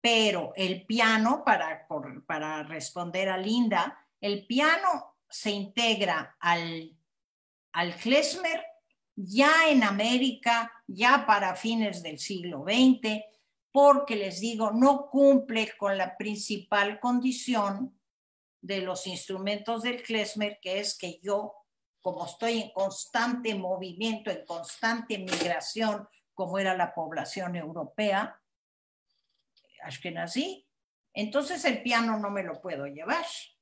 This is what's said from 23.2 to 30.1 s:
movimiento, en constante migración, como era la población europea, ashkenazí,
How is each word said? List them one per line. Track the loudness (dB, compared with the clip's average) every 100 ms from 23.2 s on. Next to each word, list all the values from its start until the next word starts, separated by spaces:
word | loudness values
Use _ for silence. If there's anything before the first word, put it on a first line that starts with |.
| 0 -2 -4
movimiento, | -4 -4 -6 -6 -6 -4 -4 -6
en | -8 -8
constante | -10 -10 -4 -2 -2 -4 -8
migración, | -4 -4 -2 -4 -6 -2 -2 -2 -8 _ _
como | -8 -4 -2
era | 0 0
la | -2
población | -2 -6 -6 -8 -6 -6 -6
europea, | -8 -10 -10 -2 0 0 -2 -8 _ _ _ _ _ _ _ _ _ _ _ _ _ _
ashkenazí, | -14 -10 -10